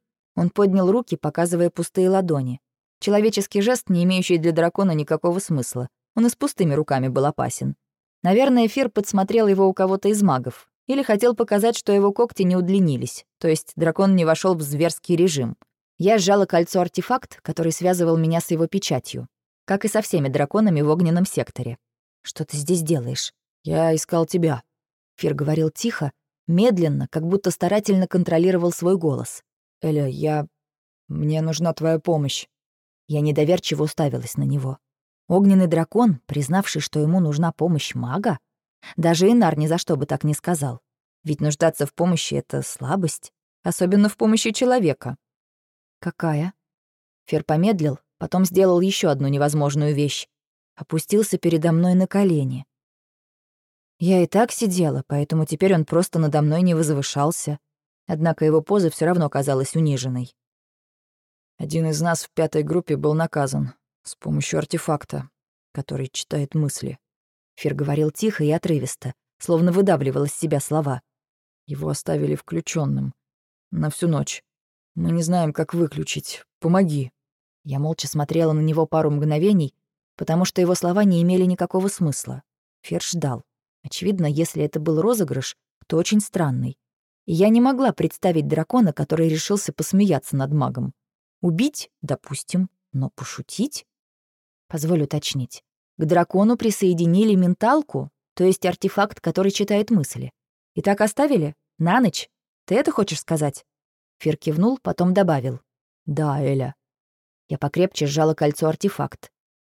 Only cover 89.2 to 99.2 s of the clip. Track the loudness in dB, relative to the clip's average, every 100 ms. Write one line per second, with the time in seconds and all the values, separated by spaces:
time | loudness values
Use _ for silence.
89.2 | 0 0 -2 -4 -4 -6 -2 2 2 0
90.2 | -2 -4 -2 0 -2 -4 -8 -10 _ _
91.2 | _ _ -2 0 -2 -4 -14 _ -8 -8
92.2 | -8 -12 -4 -2 -2 -8 _ -6 -6 -8
93.2 | -14 -12 -12 -6 -6 -6 -18 _ _ _
94.2 | _ _ _ _ _ -6 0 0 0 -4
95.2 | -4 -6 -8 -12 _ _ _ -6 0 2
96.2 | 2 2 2 2 0 0 0 2 2 4
97.2 | 4 4 2 2 2 2 0 -8 -8 -14
98.2 | _ 0 2 2 -2 -2 -2 0 -2 -2